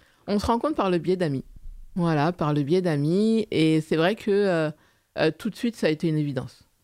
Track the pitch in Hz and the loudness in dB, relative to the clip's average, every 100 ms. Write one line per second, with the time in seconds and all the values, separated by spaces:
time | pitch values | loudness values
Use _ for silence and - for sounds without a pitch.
0 | _ _ - 202 - 233 302 302 196 175 | _ _ -4 -2 0 0 0 0 0 0
1 | 156 185 170 131 - - - - - - | 0 0 0 -2 -6 -16 -16 -16 -10 -2
2 | 170 151 156 180 151 147 139 185 180 147 | 0 2 0 0 0 0 0 0 0 0
3 | 147 185 220 226 - 143 160 160 151 160 | 0 2 2 0 0 2 2 2 2 0
4 | 170 214 - 202 202 165 151 151 _ _ | 2 0 0 0 2 0 -2 -6 _ _
5 | _ - 160 156 220 - 233 - 160 151 | _ -2 -2 0 -6 -4 -4 -2 -2 0
6 | 165 151 147 127 123 - _ _ | 0 0 -2 -4 -8 -14 _ _